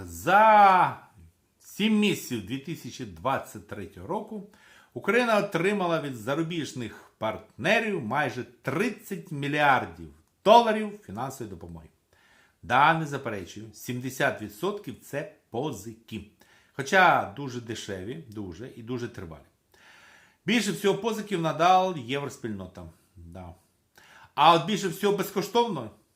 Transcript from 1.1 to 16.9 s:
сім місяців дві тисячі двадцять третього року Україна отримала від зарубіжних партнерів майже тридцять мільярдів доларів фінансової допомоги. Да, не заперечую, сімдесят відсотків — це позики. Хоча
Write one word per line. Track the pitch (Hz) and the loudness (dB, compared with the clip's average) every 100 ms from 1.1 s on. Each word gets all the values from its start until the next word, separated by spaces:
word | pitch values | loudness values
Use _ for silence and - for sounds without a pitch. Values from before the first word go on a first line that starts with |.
| - - _ _ _ | -20 -20 _ _ _
сім | - - 220 214 | -16 -2 2 4
місяців | 208 151 - 120 98 | 2 0 -4 -6 -6
дві | 135 | -8
тисячі | 170 160 120 - | -8 -12 -12 -12
двадцять | 110 82 120 127 - 104 - | -14 -6 -4 -2 -4 -14 -14
третього | 104 92 90 98 | -12 -12 -14 -8
року | 208 208 214 - _ _ - _ | -8 -8 -12 -14 _ _ -20 _
Україна | - - 233 233 208 | -6 0 2 4 2
отримала | - 160 185 202 175 160 | 2 0 0 0 0 -2
від | 143 120 | -4 -8
зарубіжних | 107 151 160 175 127 131 110 - - _ | -4 -2 -2 -4 -6 -8 -10 -12 -20 _
партнерів | 110 107 - - 156 226 220 185 | -6 -6 -12 -6 0 0 0 -4
майже | 107 139 139 120 113 _ | -4 -2 -2 -4 -10 _
тридцять | - 143 240 208 - 185 - | -6 -2 -2 -4 -10 -12 -10
мільярдів | 143 139 147 143 123 98 85 80 - _ _ | -8 -4 2 4 4 0 -10 -18 -20 _ _
доларів | 185 233 226 214 208 - - | 8 8 8 0 -4 -10 -14
фінансової | 101 135 - 107 | -10 -8 -8 -12
допомоги. | 87 90 82 80 _ _ _ _ _ _ _ | -12 -14 -16 -20 _ _ _ _ _ _ _
Да, | - 123 151 160 | 0 4 4 4
не | 151 | -2
заперечую, | 139 123 104 87 104 110 | -6 -6 -8 -10 -14 -16
сімдесят | - - 123 127 127 139 - | -14 -8 -8 -8 -2 0 0
відсотків — | 208 - 185 202 135 104 | -8 -6 -6 -6 -10 -16
це | - 139 156 - _ | -10 -10 -10 -14 _
позики. | 117 151 101 110 110 - 110 98 _ _ _ _ - | -6 -6 -8 -12 -18 -14 -12 -12 _ _ _ _ -12
Хоча | 139 | 0